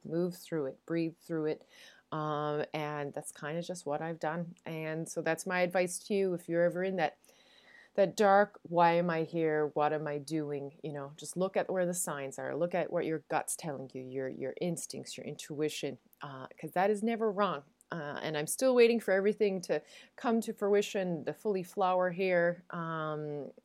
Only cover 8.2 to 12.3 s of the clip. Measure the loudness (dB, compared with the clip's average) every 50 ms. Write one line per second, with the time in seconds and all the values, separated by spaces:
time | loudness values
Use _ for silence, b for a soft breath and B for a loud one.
8.2 | 6 8 8 8 6 4 0 -16 -8 -2 4 6 6 8 6 6 4 2 2 0
9.2 | 0 -2 0 2 2 4 4 4 2 2 2 2 2 2 2 0 -2 -2 -4 -4
10.2 | -4 -4 -2 -2 -2 -2 -4 -6 -8 -10 -12 -10 -10 -8 -6 -6 -8 -10 -12 -14
11.2 | -14 -8 -4 -2 -2 0 0 -2 -2 0 0 0 0 0 0 -2 -4 -4 -4 -6
12.2 | -6 -8